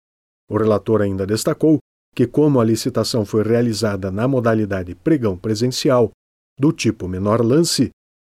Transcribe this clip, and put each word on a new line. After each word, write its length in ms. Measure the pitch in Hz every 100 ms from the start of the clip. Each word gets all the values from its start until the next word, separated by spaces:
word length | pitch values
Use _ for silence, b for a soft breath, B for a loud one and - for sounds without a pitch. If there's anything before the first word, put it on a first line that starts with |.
| _ _ _ _ -
O 80 | 104
relator 440 | 110 101 117 107
ainda 260 | 101 95 95
destacou 520 | 107 165 147 156 147 _ _ _
que, 120 | - 123
como 340 | 147 151 131
a 40 |
licitação 600 | 113 110 135 117 110 120
foi 180 | 104 110
realizada 680 | 107 117 120 104 110 98 95
na 180 | 98 127
modalidade 680 | 131 113 110 101 95 87
pregão 420 | - 160 151 110 90
presencial, 720 | 107 107 127 - 151 123 107 _ _ _ _ -
do 140 | 151
tipo 360 | 165 120 - 90
menor 360 | 92 104 117
lance, 460 | 117 151 165 - 127 _ _ _ _